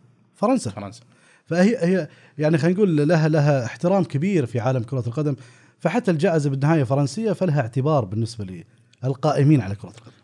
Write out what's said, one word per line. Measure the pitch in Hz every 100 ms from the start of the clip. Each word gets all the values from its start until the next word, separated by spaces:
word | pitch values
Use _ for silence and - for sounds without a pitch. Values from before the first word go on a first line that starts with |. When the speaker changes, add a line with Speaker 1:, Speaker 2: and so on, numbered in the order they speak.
| _ _ _ _
Speaker 1:
فرنسا. | 208 262 117
Speaker 2:
فرنسا. | 104 101 - _ _ _ _ -
Speaker 1:
فهي، | 165 196 240
هي | 170 185 151 - - -
يعني | 151 160
خلينا | 160 185
نقول | 202 151 147
لها، | 165 156
لها | 156 143 139 117
احترام | - 180 196
كبير | 165 135 185 185 123
في | 123
عالم | 117 131
كرة | 113 131 117
القدم، | 117 151 135 - - _ _
فحتى | 165 233 240
الجائزة | 160 185 165 143
بالنهاية | 139 143 165
فرنسية، | 123 135 139 - 220
فلها | 170 185 147
اعتبار | 120 135 135 151 101
بالنسبة | 107 110 - 95 90 - _ _ _
للقائمين | 127 139 156 143 143 147
على | 95 101
كرة | 90
القدم. | - - -